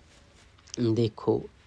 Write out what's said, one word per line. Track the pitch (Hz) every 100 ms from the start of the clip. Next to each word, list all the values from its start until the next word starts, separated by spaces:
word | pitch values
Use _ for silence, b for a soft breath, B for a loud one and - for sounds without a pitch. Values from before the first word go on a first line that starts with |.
| - - - - - - - - 117
ਦੇਖੋ, | 113 113 - - 110 - -